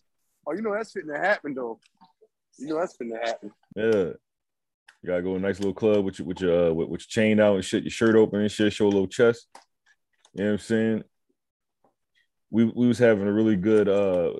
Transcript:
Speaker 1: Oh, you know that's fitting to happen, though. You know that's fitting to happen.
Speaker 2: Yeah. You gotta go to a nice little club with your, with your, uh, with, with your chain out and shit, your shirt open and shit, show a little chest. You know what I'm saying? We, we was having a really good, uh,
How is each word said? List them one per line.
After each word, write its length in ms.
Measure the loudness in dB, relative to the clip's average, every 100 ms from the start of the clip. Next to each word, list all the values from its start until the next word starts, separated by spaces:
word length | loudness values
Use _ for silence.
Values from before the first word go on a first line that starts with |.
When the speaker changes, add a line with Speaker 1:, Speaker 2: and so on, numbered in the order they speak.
| _ _ _ _ -10
Speaker 1:
Oh, 60 |
you 80 | -8
know 100 | -6
that's 180 | -6 -8
fitting 180 | -12 -10
to 40 | -4
happen, 340 | -2 -2 -4
though. 260 | -8 -10 -12 _ _ _ _ _ _ _ -14
You 100 | -8
know 100 | -4
that's 160 | -6 -8
fitting 160 | -10
to 60 | -6 -6
happen. 260 | -6 -10 -20 _ -4
Speaker 2:
Yeah. 80 | 0 2 0 -6 _ _ _ _ _ _ _ _
You 40 | -6
gotta 140 | -4
go 80 | -2
to 40 | -2
a 40 |
nice 200 | -2 -2
little 140 | -4 0
club 280 | 2 2
with 140 | 0 -6
your, 80 | -10
with 140 | -4
your, 280 | 0 2 2
uh, 40 |
with, 160 | 0 -4
with 120 | -8
your 60 | -6 0
chain 160 | 2 4
out 160 | 4 2
and 80 |
shit, 200 | 0 -4
your 80 | -4
shirt 240 | 0 4 6
open 260 | 4 2
and 100 | -2
shit, 220 | 0 0
show 140 | 2 0
a 20 |
little 180 | 0 -2
chest. 400 | 2 2 2 _ -20 _ _ _ _ _ _ _
You 100 | -6
know 60 | -2
what 40 |
I'm 60 | -2
saying? 440 | -2 -2 0 -4 -8 _ _ _ _ _ _ _ _ _ _ _ _ _ _
We, 160 | 0 0
we 200 | 2 0
was 120 | 4
having 260 | 4 4 0
a 40 |
really 240 | 0 2 2
good, 320 | 2 2 2
uh, 460 | 2 0 0 -2